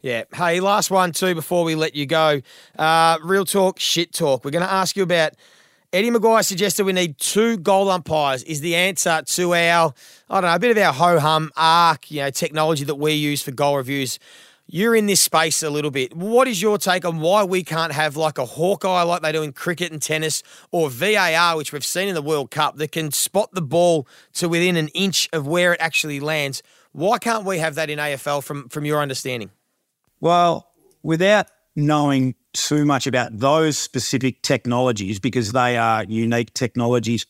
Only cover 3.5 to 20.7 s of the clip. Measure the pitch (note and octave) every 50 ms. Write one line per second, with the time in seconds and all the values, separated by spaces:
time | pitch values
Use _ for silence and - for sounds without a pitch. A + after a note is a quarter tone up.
3.5 | - G3+ F#3+ F#3 F#3 - - - - E3 E3+ - - - E3 D3 C3+ B2 - C#3+
4.5 | C#3 E3+ F3 F#3+ F#3+ F#3+ F#3 E3+ - G3 F#3+ E3+ F3 E3+ D#3 D3+ - _ - -
5.5 | _ _ _ _ _ _ _ _ - F3+ G#3 A#3+ A#3+ A#3 G3 A3+ A3+ A3 G3 -
6.5 | G3 E3 G3+ G3+ - - G3+ F#3+ F#3+ F#3 F3+ E3+ C#3 _ - - - G3+ A3 A#3
7.5 | A#3 G3 D#3 G3+ G3 F#3+ G3 G3 F#3 F3+ D3 - D#3 D#3 D3 C#3 C3 B2+ - -
8.5 | D#3+ C#3+ C#3 F3 E3+ E3+ F3+ F#3+ F#3 - - F3+ E3 D#3+ D3 - - - F3+ F3
9.5 | F3 E3+ E3+ E3+ E3+ E3+ E3 D3+ B2+ _ - - - - _ _ - F#3+ F3+ F3
10.5 | E3 F3 G3+ B3 A#3 G#3+ G3 E3+ C#3 C3 E3+ F3 F3 D#3+ C#3+ D#3 D#3+ D#3 D#3 D3+
11.5 | _ C#3+ D#3+ D#3+ E3 E3+ E3+ E3+ D#3 - - - D3+ D3 C#3 C#3 C3 - F3 D#3
12.5 | D3 D#3 D#3 D#3 E3 C#3 C#3+ C#3 D3+ C#3 D3 D3+ D#3 D3+ D3+ D3 D3 C#3 - -
13.5 | C3 A2+ C#3+ C#3+ C#3+ C#3 B2+ B2 C#3 C#3 C3+ A#2+ - - _ - - - - -
14.5 | _ _ _ - - D#3+ G#3 A#3 A3+ A3+ G#3+ G3+ G3 D#3+ - - - D#3+ D#3+ E3
15.5 | D3+ - D#3+ D#3 D3 D3+ D3 D3+ C3+ C#3 C3 - - E3 F3+ G#3 A3+ B3 C4 C4
16.5 | A#3 E3+ F#3+ G#3+ G#3 G3+ - G3 F3+ F#3 F3+ F3+ E3 D#3+ D#3 E3 F#3+ G#3+ G#3 F3+
17.5 | F#3+ F#3 F3+ - D#3 D#3+ E3 E3 C#3+ C#3+ D#3 D3+ C#3 D3+ D#3+ D#3 - - C3 A#2
18.5 | - - E3 F#3 G3+ D#3 - F#3+ F#3 F3+ E3+ E3+ F3 F3+ D#3+ D#3 D#3 D#3+ D#3 D3
19.5 | C3+ - - F3 F3 D#3 F3 E3+ D#3+ D3+ - - D#3 D#3 D#3+ D#3 C#3+ - - -
20.5 | - - - _